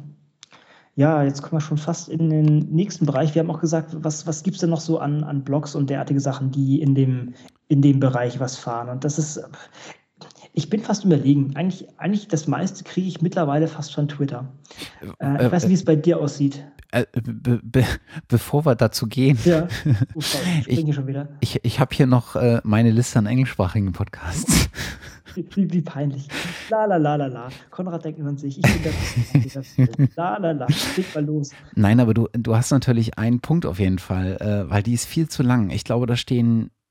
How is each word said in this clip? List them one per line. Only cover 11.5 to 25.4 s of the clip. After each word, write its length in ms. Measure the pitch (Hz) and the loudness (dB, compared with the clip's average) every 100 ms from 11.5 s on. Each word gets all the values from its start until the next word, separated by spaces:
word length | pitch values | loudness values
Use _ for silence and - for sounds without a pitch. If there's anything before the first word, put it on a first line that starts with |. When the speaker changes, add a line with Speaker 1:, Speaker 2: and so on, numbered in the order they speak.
Speaker 1:
Eigentlich, 320 | 143 185 180 - - | -2 -4 -4 -14 -8
eigentlich 300 | 175 208 - | -2 -2 -2
das 180 | 156 151 | -4 -2
meiste 360 | 131 190 - | -2 -4 -6
kriege 260 | - 180 185 | -8 -6 -6
ich 120 | - | -2
mittlerweile 480 | 170 185 143 147 160 | -2 0 0 0 -2
fast 260 | - - | -4 -8
von 140 | 151 147 | -4 -4
Twitter. 400 | - 139 123 131 - _ - - - 95 - | -4 -6 -6 -12 -16 _ -18 -18 -14 -16 -6
Äh, 160 | 139 | -4
ich 60 | 143 | 2
Speaker 2:
Äh, 100 | 123 | 2
Speaker 1:
weiß 120 | 170 | 4
nicht, 60 | 185 | 4
wie 40 | |
es 100 | 185 | 2
bei 120 | - 151 | 4 4
dir 220 | 170 170 | 4 2
aussieht. 460 | 143 - 139 - - - _ | -2 0 -2 -2 -16 -20 _
Speaker 2:
äh, 120 | 120 - | -2 -2
be-, 480 | 117 117 110 123 117 | -4 -6 -4 0 -2
be-, 220 | 117 131 107 - _ 160 - | 2 2 2 -2 _ -16 0
bevor 360 | 120 - 147 | 0 2 0
wir 100 | 151 | 2
dazu 320 | 117 117 - 110 | 4 2 0 -4
gehen. 320 | 127 135 120 | 2 4 4
Speaker 1:
Ja. 240 | 175 160 175 - 151 101 135 | 4 4 0 -2 0 2 0
Oh, 60 | 156 | -2
sorry, 220 | - 143 180 160 | -4 -2 0 0
ich 60 | - | 0
Speaker 2:
<laughs> 0 | |
Ich, 100 | 135 | 0
Speaker 1:
springe 160 | 151 | 0
schon 120 | 139 135 | -2 -2
wieder. 220 | 139 147 - | -6 -8 -4
Speaker 2:
ich, 200 | - - | -2 0
ich 160 | 117 - | -2 0
hab 140 | 135 | -2
hier 140 | - 127 | 2 4
noch, 300 | 127 - - | 4 0 0
äh, 260 | 120 117 | 2 2
meine 260 | 107 107 117 | 2 4 6
Liste 280 | 110 123 127 | 4 2 0
an 80 | 104 | 2
englischsprachigen 680 | 127 127 - 92 107 95 | 0 0 0 0 2 -2
Podcasts. 760 | 90 - - 85 117 254 - - | -2 -6 -6 -8 -4 0 2 0
<laughs> 60 | - - - - - - | -6 -12 -12 -18 -20 -14
Speaker 1:
Wie, 100 | 180 | -12